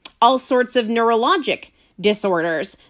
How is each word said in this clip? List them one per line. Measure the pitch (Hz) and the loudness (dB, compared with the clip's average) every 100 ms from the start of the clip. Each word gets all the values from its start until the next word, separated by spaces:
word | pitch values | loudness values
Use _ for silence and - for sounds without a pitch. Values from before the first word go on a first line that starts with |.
| - - | -16 2
All | 233 262 | 2 4
sorts | - 254 247 254 | 0 0 0 -2
of | 214 | -2
neurologic | 233 226 226 262 370 254 135 - _ _ - | 0 2 2 2 0 -2 -6 -10 _ _ -4
disorders | 202 202 202 175 170 160 190 - | -2 0 0 -2 -2 -4 -6 -10